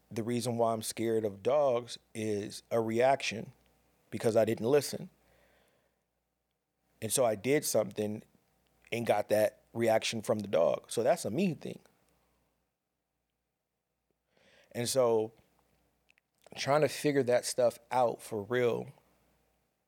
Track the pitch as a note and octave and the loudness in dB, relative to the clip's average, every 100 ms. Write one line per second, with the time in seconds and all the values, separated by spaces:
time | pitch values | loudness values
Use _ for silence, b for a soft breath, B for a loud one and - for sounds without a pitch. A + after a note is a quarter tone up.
0 | - A2 A2 A#2+ A#2+ A#2 A2+ A2+ - - | -10 -6 -2 -2 -2 0 0 0 -6 -4
1 | A2+ A2+ G#2+ G2 A2 D3 C#3 A#2+ A#2+ - | 0 0 0 -2 0 2 2 0 -2 -14
2 | _ A2 G#2+ G#2 G#2+ - - A#2 A2+ A2+ | _ -6 -2 -2 -4 -10 -4 -2 2 4
3 | C3 C3+ - G2 - - _ _ _ _ | 4 4 0 -8 -10 -18 _ _ _ _
4 | - A2 A#2+ A2 G#2+ A2+ A2+ D3 - - | -12 -2 2 4 2 2 2 2 0 -10
5 | F#3 _ b b b b b b b b | -12 _ b b b b b b b b
6 | _ _ _ _ _ _ _ _ _ - | _ _ _ _ _ _ _ _ _ -10
7 | A2 - A#2 G#2 A#2+ D3 - A2+ F#2+ - | -4 0 2 0 2 0 2 0 0 -2
8 | G#2 G#2+ - _ _ _ _ _ - A2+ | -4 -6 -12 _ _ _ _ _ -8 -4
9 | A#2 G#2+ - G#2+ G#2 - _ A2+ A2+ A2 | 0 0 2 2 2 -2 _ -2 2 2
10 | - A2+ A#2 G#2+ G2+ D#2+ D#2 A#1+ - A#2+ | 0 -4 -2 -4 -2 2 2 0 -4 -2
11 | A#2+ F3 A2 B2+ G3 - - - _ _ | 0 0 -2 -2 -2 -2 -10 -14 _ _
12 | _ _ _ _ _ _ _ _ _ _ | _ _ _ _ _ _ _ _ _ _
13 | _ _ _ _ _ _ _ _ _ _ | _ _ _ _ _ _ _ _ _ _
14 | _ _ _ b b b b A#2 A#2+ C3 | _ _ _ b b b b -6 -2 2
15 | A#2+ A2+ A2+ - _ _ _ _ _ _ | 4 4 0 -8 _ _ _ _ _ _
16 | _ _ _ _ - - C3+ D3+ C#3+ - | _ _ _ _ -18 -8 0 2 0 0
17 | D3 C#3 A#2+ A#2+ - - A#2+ - - B2 | 0 0 2 0 -2 0 -2 -2 -4 0
18 | A#2+ - - G#2+ G2+ B2 A#2+ A#2+ B2+ - | 0 -2 -8 -8 -2 0 0 0 -6 -14
19 | _ _ _ _ _ _ _ _ | _ _ _ _ _ _ _ _